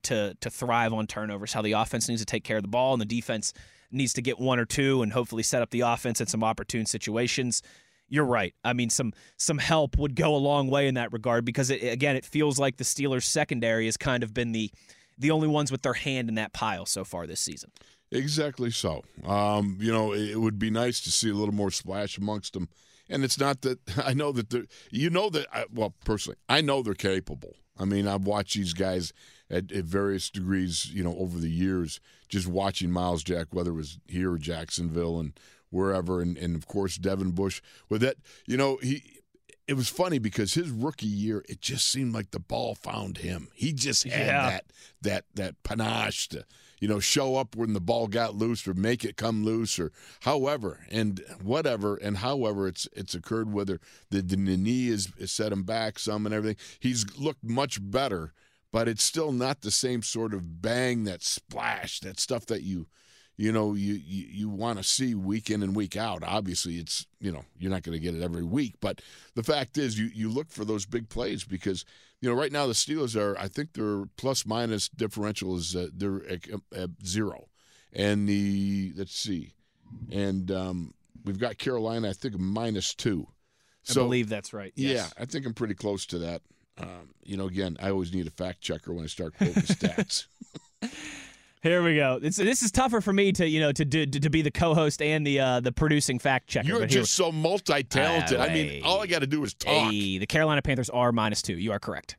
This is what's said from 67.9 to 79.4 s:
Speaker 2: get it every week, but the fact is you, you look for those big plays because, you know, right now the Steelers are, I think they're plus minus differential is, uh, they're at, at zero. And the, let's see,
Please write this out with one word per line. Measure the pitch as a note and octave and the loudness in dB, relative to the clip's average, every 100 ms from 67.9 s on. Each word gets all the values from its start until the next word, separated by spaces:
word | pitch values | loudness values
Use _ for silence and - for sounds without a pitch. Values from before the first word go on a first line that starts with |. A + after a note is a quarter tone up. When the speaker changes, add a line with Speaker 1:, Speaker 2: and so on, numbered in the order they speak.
| E2 | -6
Speaker 2:
get | E2+ | -4
it | E2 | -4
every | F2 E2+ | -4 -4
week, | E2+ A#2+ B2+ - | -2 -2 -2 -4
but | G#2 - - - - - | -6 -6 -12 -20 -12 -6
the | |
fact | A2+ D3 C3 D3+ | 0 0 0 -2
is | C3+ G#2+ | -2 0
you, | A2+ | -4
you | A2 A2 | -2 -4
look | A#2 D#3+ | -4 -6
for | - G#2+ | -6 -4
those | A2 G2 | -4 -2
big | A#2 A2+ | -6 -4
plays | - B2 G#2 | -6 -4 -4
because, | - F#2 G#2 F#2 - - - - | -6 -4 -2 -4 -6 -18 -20 -4
you | B2 | 0
know, | A#2+ | 2
right | D3 | 0
now | D3 C#3 | 0 2
the | |
Steelers | A2 - D#3 C3+ A2 | 2 0 0 0 0
are, | G#2 F#2+ | 0 0
I | F#2+ | -4
think | - D3+ | -6 -8
they're | - G#2+ G2+ G2+ - | -4 -2 -2 -6 -4
plus | C3 C3 G2+ | -2 -2 0
minus | A2 A#2 G#2+ - | 0 0 0 -2
differential | - A2 G#2+ G#2 G#2+ F#2 F2+ | -2 -4 -2 -4 -2 -2 -2
is, | E2 F2+ | -2 -4
uh, | F2 | -4
they're | F2 G2+ F#2+ - | -4 -4 -4 -6
at, | F2+ - G2+ - F#2 | -10 -8 -12 -10 -8
at | F#2 E2 | -8 -8
zero. | F#2+ G2+ G#2 - - _ _ _ _ | -4 -2 -2 -4 -14 _ _ _ _
And | - G2+ G#2 G2+ | 0 2 4 4
the, | G2+ G2+ G2 G2 G2 F#2+ E2 | 4 2 2 2 0 -2 -6
let's | F#2+ - | -8 -6
see, | G#2+ F2+ | -4 -4